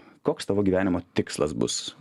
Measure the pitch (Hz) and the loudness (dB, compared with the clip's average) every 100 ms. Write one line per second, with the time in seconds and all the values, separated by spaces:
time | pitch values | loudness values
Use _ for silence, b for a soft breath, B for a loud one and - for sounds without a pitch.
0 | B B - - - 101 98 90 95 87 | B B -2 -2 0 2 4 4 2 0
1 | - - - - 76 60 58 - - - | -2 -4 -4 0 -2 0 -2 -2 -8 -8